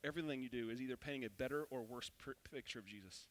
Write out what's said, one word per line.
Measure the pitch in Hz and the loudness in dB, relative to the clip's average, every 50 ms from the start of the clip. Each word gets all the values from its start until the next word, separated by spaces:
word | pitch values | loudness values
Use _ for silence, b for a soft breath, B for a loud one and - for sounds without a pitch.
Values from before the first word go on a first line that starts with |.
| - | 2
Everything | 143 151 170 160 151 139 131 | 2 2 2 2 2 2 2
you | 131 123 | 0 2
do | 123 120 117 113 | 2 2 2 2
is | 117 123 | 2 0
either | 131 127 127 | 0 0 0
painting | 117 - 151 143 135 127 | 0 0 -2 0 2 0
a | 110 | 0
better | 101 98 131 131 139 147 156 - | 2 2 2 4 4 4 2 2
or | 135 127 113 | 0 -2 0
worse | 110 123 120 - - - | 0 -2 -4 -4 -6 -8
per-, | - - 139 131 - - - | -8 -6 -6 -6 -6 -10 -6
picture | 151 131 117 - - 120 | -6 -6 -4 -2 -4 -4
of | 101 | -4
Jesus. | 95 101 104 95 92 - - - - | -6 -10 -10 -10 -10 -10 -12 -12 -14